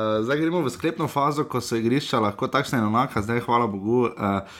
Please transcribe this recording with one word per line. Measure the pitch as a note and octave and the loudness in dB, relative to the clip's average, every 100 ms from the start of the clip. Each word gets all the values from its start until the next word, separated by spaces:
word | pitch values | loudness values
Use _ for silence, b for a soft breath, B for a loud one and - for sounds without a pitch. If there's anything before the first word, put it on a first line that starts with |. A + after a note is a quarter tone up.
| A2 A2 A2+ | 0 0 0
zdaj | D3+ | 0
gremo | D#3+ F3 | 0 0
v | C3 | -2
sklepno | - D#3+ E3 D3+ | -2 -4 -2 -2
fazo, | C#3+ C#3 D3 D3+ | 0 0 0 -2
ko | B2+ | -2
so | - A#2 | -2 0
igrišča | A2+ C3+ - B2 | 2 2 2 0
lahko | G#2 G2+ C3 | 0 0 0
takšna | C3+ C#3 C3 | 0 0 0
in | G#2+ | 2
onaka, | A2 C3+ A2+ | 2 0 -2
zdaj | G#2 A#2 | -2 -2
hvala | A#2 A#2+ A#2 | 2 2 2
Bogu. | G2 G2+ B2 A#2 | -2 0 2 2
Eh, | - G2+ G2 G2+ | 0 0 0 -4